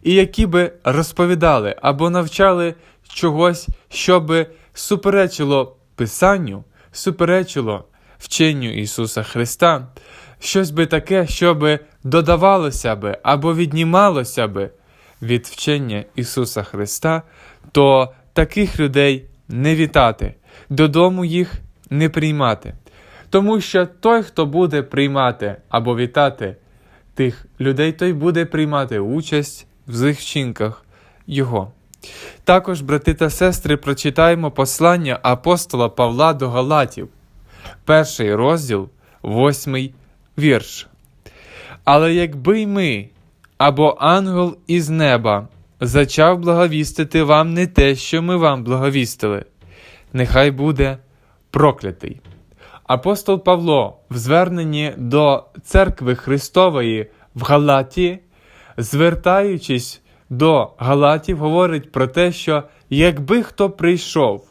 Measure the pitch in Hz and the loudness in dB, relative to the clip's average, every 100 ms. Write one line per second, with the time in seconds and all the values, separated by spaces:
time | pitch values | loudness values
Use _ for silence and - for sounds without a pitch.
0 | 165 190 190 - 220 175 175 - - 135 | 2 2 2 0 0 2 0 -2 -2 -2
1 | 160 - 175 175 165 135 104 - 135 139 | -2 -2 0 2 2 2 0 -2 -2 0
2 | 165 175 160 - 196 180 170 165 _ _ | 0 0 -4 2 2 4 -2 -6 _ _
3 | _ - 175 151 175 170 - - _ - | _ -4 -2 2 0 0 -6 -10 _ -8
4 | - 180 160 165 165 - _ - - 202 | 2 2 2 -2 -2 -10 _ -16 -4 -2
5 | 202 196 185 - 143 139 127 _ _ - | 0 2 0 -2 0 0 -2 _ _ -8
6 | 113 - 185 196 143 98 - _ _ - | -8 2 2 2 -2 -10 -16 _ _ -8
7 | - 170 170 180 180 - 113 101 - _ | -6 -2 0 0 0 -6 -4 -6 -10 _
8 | _ _ - - 160 147 120 107 104 - | _ _ -10 0 0 0 -6 -6 -8 -6
9 | 113 - 110 120 120 - 170 156 127 - | -6 -6 -8 -6 -6 0 2 2 -4 -20
10 | - - - _ - 196 185 151 165 160 | -20 -20 -20 _ -4 -2 -2 -2 0 -2
11 | 151 190 165 - 175 160 151 151 - _ | 0 -2 0 0 0 2 0 -2 -6 _
12 | 135 156 160 170 190 196 151 123 120 107 | -2 0 2 2 4 2 0 -4 -4 -4
13 | 104 - - 143 160 165 170 151 165 180 | -4 -4 0 0 0 0 -2 -2 2 4
14 | 202 156 123 - 113 98 98 _ _ _ | 4 2 -4 -4 -4 -4 -8 _ _ _
15 | _ _ 113 120 - - - 147 131 104 | _ _ -4 -4 -4 -8 -4 -2 -4 -8
16 | 104 - 123 - 120 - 101 101 101 - | -8 -10 -6 -4 -4 -6 -8 -8 -8 -4
17 | 160 160 - _ - _ - 143 139 135 | -2 -4 -6 _ -20 _ -2 4 6 4
18 | 127 - _ - 156 - 196 - 147 135 | 2 -6 _ -2 0 0 -2 0 0 2
19 | 143 131 131 _ _ 117 143 160 156 156 | 2 0 -8 _ _ -4 0 0 0 2
20 | 120 110 101 - _ - - 135 156 151 | 2 0 -8 -10 _ -20 -10 0 2 4
21 | 180 185 175 170 175 - - _ - 143 | 2 2 -2 -2 -4 -6 -16 _ -6 -2
22 | 160 160 156 151 131 107 - - _ _ | 0 0 -2 0 -2 -2 -8 -20 _ _
23 | _ - - 196 202 220 175 185 180 - | _ -20 -2 0 2 0 0 -2 -2 0
24 | 226 233 202 - 156 151 180 147 139 135 | 2 2 0 -4 -2 0 0 0 -4 -2
25 | 139 139 127 117 104 98 _ 117 117 117 | -2 0 0 -2 -8 -10 _ -2 -2 -2
26 | 123 135 143 135 101 95 _ _ _ _ | -2 0 0 -2 -10 -10 _ _ _ _
27 | _ - 127 120 - _ 131 135 156 160 | _ -4 -4 -4 -18 _ -4 0 -2 -2
28 | 185 160 160 165 170 160 151 147 131 113 | -4 -2 -2 -2 -2 -2 -2 -2 -4 -4
29 | 101 143 156 151 143 - - _ - 117 | -4 -4 -2 -4 -4 -12 -20 _ -12 -2
30 | 135 143 - 151 127 110 107 110 _ _ | -2 -2 -6 -6 -6 -6 -8 -8 _ _
31 | _ _ - 139 127 117 98 _ _ _ | _ _ -8 -4 -2 -2 -4 _ _ _
32 | - - - - - 185 185 175 135 147 | -20 -20 -20 -8 4 4 4 -8 -2 -2
33 | - 151 160 - 185 180 151 147 143 139 | 0 0 -2 2 0 0 -2 -2 -2 -4
34 | 147 131 165 170 160 131 135 - 165 175 | -4 2 2 2 -2 -4 -4 2 2 2
35 | 151 123 123 127 - 175 - 127 120 - | 0 -2 -2 -2 0 0 0 -2 -2 0
36 | 120 120 156 151 131 120 131 151 131 - | -2 2 2 2 -4 -2 0 0 0 -6
37 | 95 _ _ - - - - - - 156 | -16 _ _ -20 -20 -20 -20 -18 2 2
38 | 156 - 107 104 127 165 139 104 95 _ | 2 -2 -2 0 0 0 -2 -4 -6 _
39 | _ _ - 110 139 139 - 131 131 - | _ _ -6 2 2 0 -6 -6 -8 -12
40 | _ _ _ - 151 120 - - - _ | _ _ _ -2 2 2 -2 -16 -18 _
41 | _ _ - _ - - - - - 147 | _ _ -20 _ -20 -20 -20 -6 2 4
42 | 165 170 175 147 131 214 214 202 175 107 | 4 0 -2 -4 0 0 0 -2 -2 -4
43 | 104 _ _ _ _ _ 139 143 151 - | -8 _ _ _ _ _ 2 4 2 2
44 | 147 180 190 180 180 - - 175 151 160 | 2 2 2 0 -2 -4 -2 -2 0 0
45 | 151 120 113 101 107 _ _ _ 123 127 | 2 2 2 -2 -4 _ _ _ -2 0
46 | 139 - 160 180 170 170 175 151 151 - | 0 4 4 4 0 2 2 0 -4 -4
47 | 151 160 147 151 160 165 180 180 139 135 | -2 0 4 4 4 0 0 2 2 2
48 | - 165 170 180 160 131 117 131 139 139 | -4 -4 -2 0 0 0 -2 -2 0 0
49 | 120 - 107 101 - _ - - - - | -2 -4 -4 -4 -8 _ -20 -20 -20 -20
50 | _ 131 123 131 143 135 147 143 135 131 | _ -4 0 4 2 2 -2 0 -2 -2
51 | _ _ _ _ _ 139 139 131 98 90 | _ _ _ _ _ 2 2 2 -8 -10
52 | - - - - _ _ - - - 127 | -14 -16 -20 -20 _ _ -20 -20 -6 -4
53 | 180 202 - 196 185 180 170 147 104 - | -2 -4 -2 -2 2 0 2 0 0 -8
54 | _ 123 117 160 180 175 160 151 151 - | _ -10 0 2 2 -2 -4 -4 -6 -6
55 | 123 143 151 139 - - - 196 190 170 | -2 2 4 2 -4 -20 -2 2 2 0
56 | 123 123 - 139 - - 185 147 117 110 | -4 -4 -2 -4 0 2 2 2 -2 -4
57 | 107 _ _ 123 120 147 147 139 131 - | -8 _ _ -12 0 2 4 2 0 -2
58 | 175 185 _ _ _ _ _ - 113 143 | -2 -2 _ _ _ _ _ -10 -6 2
59 | 165 170 180 185 202 180 - 127 123 - | 2 2 2 2 0 -4 -4 -4 -4 -16
60 | _ _ _ 123 156 151 107 - 120 143 | _ _ _ 0 2 2 0 -4 0 2
61 | 143 151 151 175 151 165 180 160 - 135 | 4 2 -2 -4 0 0 0 -2 -6 -2
62 | 131 131 180 175 - 151 143 _ _ 139 | -2 0 0 -2 -4 -4 -4 _ _ 2
63 | 175 147 139 233 220 - 196 196 175 175 | 2 2 -2 -2 -2 -2 -2 0 0 0
64 | - 165 131 101 _ | -2 0 0 -2 _